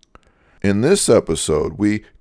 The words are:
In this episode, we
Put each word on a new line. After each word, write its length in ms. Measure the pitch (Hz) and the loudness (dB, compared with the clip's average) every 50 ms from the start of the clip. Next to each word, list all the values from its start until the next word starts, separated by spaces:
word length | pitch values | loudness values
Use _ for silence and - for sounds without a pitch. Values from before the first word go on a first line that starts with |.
| _ _ _ - _ _ _ _ _ _ _ _ | _ _ _ -20 _ _ _ _ _ _ _ _
In 200 | - 98 98 101 | -2 -2 0 0
this 280 | 117 156 202 196 - - | 2 2 2 2 2 2
episode, 640 | 117 98 76 - 80 76 - - 78 76 78 - - - | 2 2 2 0 -4 -4 -2 -2 -2 -2 -2 -4 -4 -2
we 280 | 104 104 104 107 - - _ _ | -2 -2 -2 -2 -8 -14 _ _